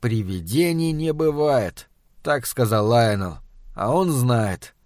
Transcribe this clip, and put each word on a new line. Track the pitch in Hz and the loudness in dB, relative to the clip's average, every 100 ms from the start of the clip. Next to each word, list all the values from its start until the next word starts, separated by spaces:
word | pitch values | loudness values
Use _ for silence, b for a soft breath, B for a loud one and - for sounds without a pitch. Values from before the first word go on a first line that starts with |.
«Привидений | 120 113 95 92 82 120 175 165 165 | -2 -2 -4 -6 -4 0 0 0 -2
не | 156 160 | -2 -2
бывает», | 151 160 147 151 135 98 - - _ _ - | 0 0 2 2 2 0 -8 -20 _ _ -12
так | - 147 120 | -2 -2 -2
сказал | - 117 110 104 | -2 2 2 4
Лайонел, | 120 113 104 92 78 - - - | 4 4 0 -4 -8 -18 -20 -18
а | - 104 | -6 -2
он | 156 185 | 0 2
знает. | 143 123 120 107 92 - _ | 2 2 2 0 -4 -10 _